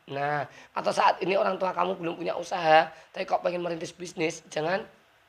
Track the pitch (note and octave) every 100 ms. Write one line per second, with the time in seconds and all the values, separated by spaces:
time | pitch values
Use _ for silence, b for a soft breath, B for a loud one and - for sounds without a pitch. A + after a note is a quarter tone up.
0 | - C#3 C#3+ D3 C3 B B - G#3 F3+
1 | G#3 - F3 G3 G#3 F#3 F#3 E3 F3+ F#3
2 | E3 E3+ E3+ - E3+ F#3+ E3 D#3 E3+ B
3 | B - F#3+ - F3+ F3 F3 E3 E3 -
4 | F3 - D#3+ E3 - D#3+ D#3 F#3+ - -
5 | _ _